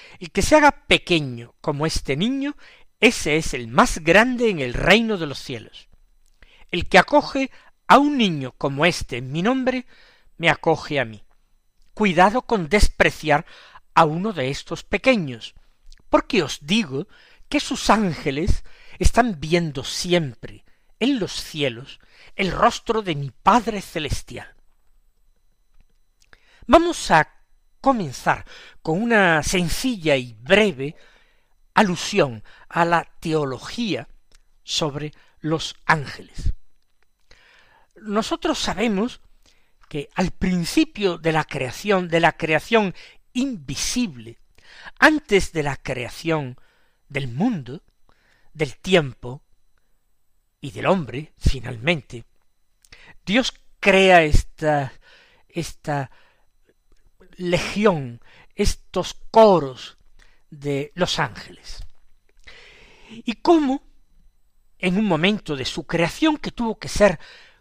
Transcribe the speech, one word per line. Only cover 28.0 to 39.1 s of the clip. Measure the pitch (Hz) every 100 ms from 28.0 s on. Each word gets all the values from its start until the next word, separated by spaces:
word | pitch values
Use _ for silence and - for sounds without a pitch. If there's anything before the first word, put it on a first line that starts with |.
| 156 - 175 117 - - - -
con | - 165
una | 233 220 185 160
sencilla | - 190 170 - 262 220 156 135
y | 123
breve | 110 127 202 214 131 143 - - _ _ _ _ _ _
alusión | - 180 170 - 202 143 110 - - -
a | 160 170
la | 170 - -
teología | 170 156 139 120 - - 226 123 - - _ _ _ _
sobre | - - 156 143 151 - _ _
los | 151 160 - -
ángeles. | - 160 131 - - - - - - - _ _ _ _ _ _ _ _ _ _ _ -
Nosotros | 214 208 - 339 339 294
sabemos | - 170 233 190 240